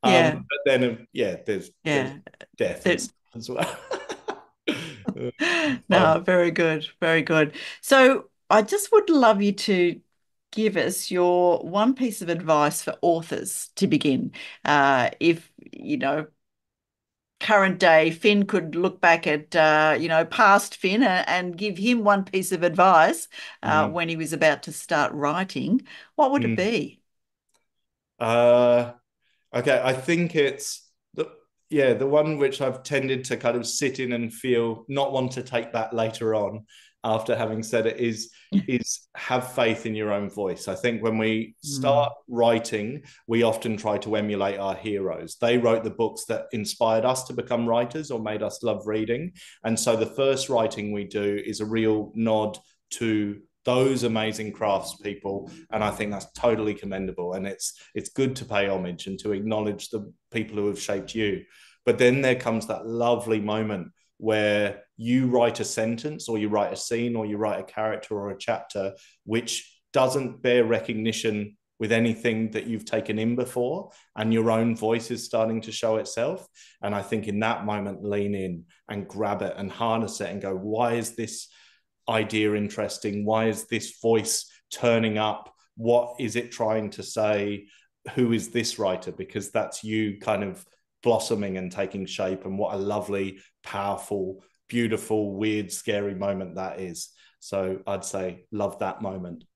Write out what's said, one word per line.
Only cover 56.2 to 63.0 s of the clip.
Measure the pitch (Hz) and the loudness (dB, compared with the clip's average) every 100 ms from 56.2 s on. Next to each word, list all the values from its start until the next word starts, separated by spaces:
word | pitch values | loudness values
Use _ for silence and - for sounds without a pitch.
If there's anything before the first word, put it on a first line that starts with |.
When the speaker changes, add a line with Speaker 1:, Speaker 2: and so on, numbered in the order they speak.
| - | -10
Speaker 1:
totally | - 120 110 107 | -2 0 2 -2
commendable. | 104 101 95 95 90 90 | -4 -8 -6 -8 -6 -6
And | 92 98 | -6 -8
it's, | 95 - - - | -8 -10 -12 -12
it's | - - | -10 -10
good | - 135 135 | -2 -2 -2
to | - | -4
pay | 104 98 | -2 0
homage | 95 90 87 - | -2 -4 -8 -10
and | 95 | -8
to | 104 | -4
acknowledge | 98 107 107 107 101 - | -4 -2 -2 -2 -6 -8
the | 113 104 - _ | -10 -10 -18 _
people | 113 107 107 | -6 -6 -2
who | 104 | -4
have | 95 | -4
shaped | - 101 92 | -4 -6 -4
you. | 110 104 92 - _ - _ - | -4 -2 -2 -8 _ -20 _ -2
But | 117 | 4
then | 123 131 | 4 4
there | 135 127 | 2 2
comes | - 113 107 | 0 -2 -4
that | 107 113 | -8 -6
lovely | 117 | -2